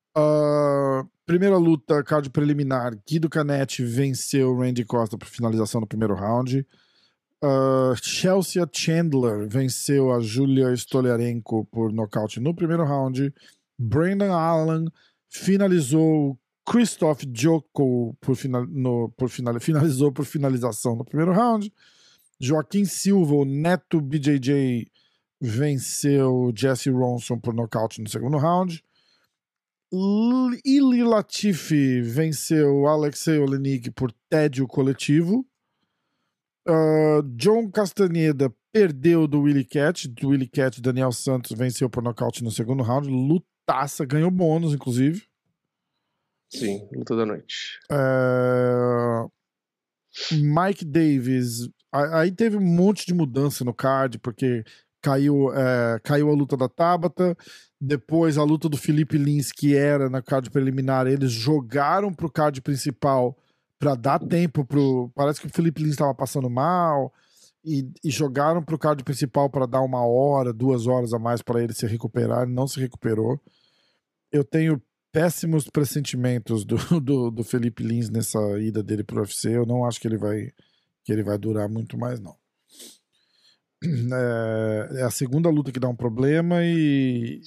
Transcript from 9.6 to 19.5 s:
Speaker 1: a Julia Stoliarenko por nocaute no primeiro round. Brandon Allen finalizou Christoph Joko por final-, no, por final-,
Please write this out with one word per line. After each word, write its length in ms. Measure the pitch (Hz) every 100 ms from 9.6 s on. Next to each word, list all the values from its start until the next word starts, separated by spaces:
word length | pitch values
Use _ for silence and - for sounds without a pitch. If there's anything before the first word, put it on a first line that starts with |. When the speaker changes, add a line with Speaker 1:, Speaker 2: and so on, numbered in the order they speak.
| 131 - - 139 131
Speaker 1:
a 80 | 123
Julia 520 | 110 117 139 135 127
Stoliarenko 880 | 123 - 135 127 117 120 117 - 110 107
por 260 | 117 113
nocaute 480 | 110 107 117 107 -
no 120 | 135
primeiro 300 | 170 165 170
round. 480 | 151 143 131 131 139 - - _ _ -
Brandon 540 | 117 135 175 196 202
Allen 540 | 175 160 165 160 160 165 - _ _ _
finalizou 1080 | - - 196 202 180 127 156 160 156 143 131 _ _ -
Christoph 540 | 240 233 - 160 147 139
Joko 840 | 113 151 165 - - 135 123 117 -
por 160 | - 127
final-, 300 | 135 123 123
no, 400 | 151 127 120 113 -
por 120 | 127
final-, 280 | - 120